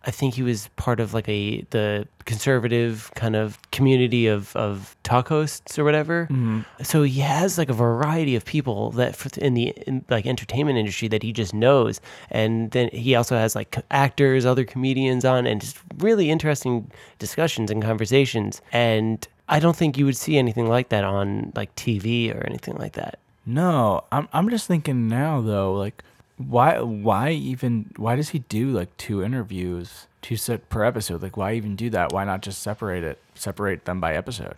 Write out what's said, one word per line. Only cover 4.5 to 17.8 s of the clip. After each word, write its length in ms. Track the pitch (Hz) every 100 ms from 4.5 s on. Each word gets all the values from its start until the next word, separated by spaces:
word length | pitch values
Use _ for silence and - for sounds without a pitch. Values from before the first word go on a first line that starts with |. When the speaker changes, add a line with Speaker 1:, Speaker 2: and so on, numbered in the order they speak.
| -
Speaker 1:
of 400 | 107 98 98 -
talk 260 | - 120 123
hosts 500 | 156 151 - - -
or 40 |
whatever. 440 | 147 151 151 170 165
Speaker 2:
Mm-hmm. 300 | 135 113 110 - -
Speaker 1:
So 180 | 131 160
he 200 | 143 131
has, 360 | 143 160 190 175
like, 120 | 143
a 40 |
variety 640 | 117 120 117 147 165 151 120
of 100 | -
people 460 | 151 139 101 113
that 180 | 113 123
f-, 260 | - 135 -
in 160 | 143 120
the, 140 | 120 - -
in, 180 | 131 -
like, 180 | 117 123
entertainment 500 | 127 - 127 151 127
industry 300 | 107 95 113
that 160 | 107
he 80 | 110
just 220 | 110 101 107
knows. 440 | 120 139 110 104 - - -
And 400 | 113 110 113 113
then 200 | 127 120
he 220 | - 120 123
also 200 | 120 120
has, 200 | 110 110
like, 160 | -
co-, 100 | - -
actors, 560 | 139 139 - 139 131 123
other 180 | 135
comedians 600 | 120 127 131 131 131 127 127
on, 220 | 127 123
and 140 | 104
just 160 | 104 - - 147
really 320 | 202 220 156
interesting 600 | 160 156 143 131 120 107 - - -
discussions 540 | 104 - 165 - 107
and 100 | 107